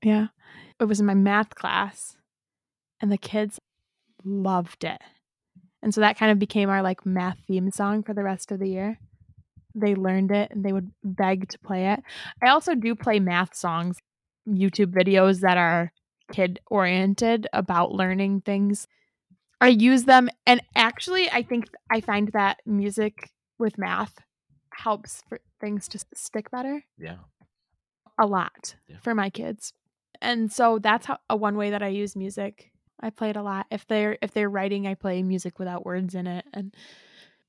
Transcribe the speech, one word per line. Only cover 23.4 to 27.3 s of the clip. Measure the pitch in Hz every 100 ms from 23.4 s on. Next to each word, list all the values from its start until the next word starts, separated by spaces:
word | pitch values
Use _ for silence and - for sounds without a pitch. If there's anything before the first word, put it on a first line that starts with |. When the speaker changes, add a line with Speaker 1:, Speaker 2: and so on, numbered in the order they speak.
| _ -
Speaker 1:
with | 220 -
math | 180 185 208 - _ _ _ _ _
helps | - 226 208 - - -
for | - _ _
things | 208 208 -
to | 208
s-, | - -
stick | - 220 -
better. | 247 262 285 - -
Speaker 2:
Yeah. | 82 87 -